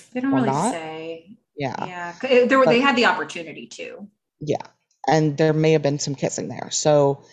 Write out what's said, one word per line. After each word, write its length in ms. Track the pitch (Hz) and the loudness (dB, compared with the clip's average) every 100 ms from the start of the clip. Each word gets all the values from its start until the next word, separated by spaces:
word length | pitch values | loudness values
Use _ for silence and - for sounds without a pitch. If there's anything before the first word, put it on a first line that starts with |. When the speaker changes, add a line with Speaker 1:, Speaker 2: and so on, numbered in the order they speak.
| - | -12
Speaker 1:
They 80 | 254 | -6
don't 100 | 269 | -2
Speaker 2:
or 60 | 269 | 0
Speaker 1:
really 100 | 240 | 0
Speaker 2:
not. 220 | 143 214 | 0 -2
Speaker 1:
say. 640 | 165 160 160 165 165 170 233 _ - | -4 -8 -12 -12 -14 -18 -20 _ -10
Speaker 2:
Yeah. 280 | 135 - - | -8 -8 -10
Speaker 1:
Yeah. 280 | 180 175 | -10 -12
C-, 320 | - 262 247 240 | -8 2 4 6
there 120 | 262 | 4
were, 60 | 254 | 6
they 140 | 233 | 4
Speaker 2:
But 80 | 277 | 4
Speaker 1:
had 80 | 247 | 4
the 100 | 208 | 4
opportunity 600 | 165 151 175 160 147 - | 2 -4 -10 -12 -14 -16
to. 400 | - - - 202 _ _ - | -14 -14 -16 -18 _ _ -10
Speaker 2:
Yeah. 220 | 147 - - _ _ _ - | -6 -4 -6 _ _ _ 0
And 280 | 156 156 143 | 2 2 2
there 140 | 160 | 2
may 220 | 156 156 | 2 2
have 80 | 156 | 2
been 180 | 139 147 | 0 -2
some 160 | - 139 | -4 -4
kissing 320 | 143 - 92 | -6 -6 -10
there. 220 | - - | -10 -8
So 540 | - 151 147 139 139 - | -2 2 4 4 0 -10